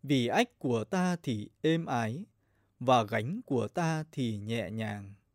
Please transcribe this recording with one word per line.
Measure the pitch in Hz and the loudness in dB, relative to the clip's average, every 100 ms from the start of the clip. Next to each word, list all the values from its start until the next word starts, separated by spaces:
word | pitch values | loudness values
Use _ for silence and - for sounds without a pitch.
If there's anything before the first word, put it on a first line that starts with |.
Vì | 135 139 117 | 2 2 4
ách | 156 247 _ | 2 0 _
của | 139 117 | 0 0
ta | 107 190 180 175 | 0 0 0 0
thì | - 110 104 _ | -2 -4 -6 _
êm | 156 165 165 | 2 2 0
ái, | 123 113 131 208 _ _ _ _ _ | -2 -2 -4 -10 _ _ _ _ _
và | 123 123 | 4 4
gánh | 107 113 110 208 - | 4 -2 -2 -6 -2
của | 123 110 | -2 0
ta | - 165 160 156 | -2 -2 -2 -6
thì | - 120 104 | -4 -4 -4
nhẹ | 104 117 90 | -4 -4 -4
nhàng. | 110 110 104 101 104 _ | -6 -6 -6 -12 -20 _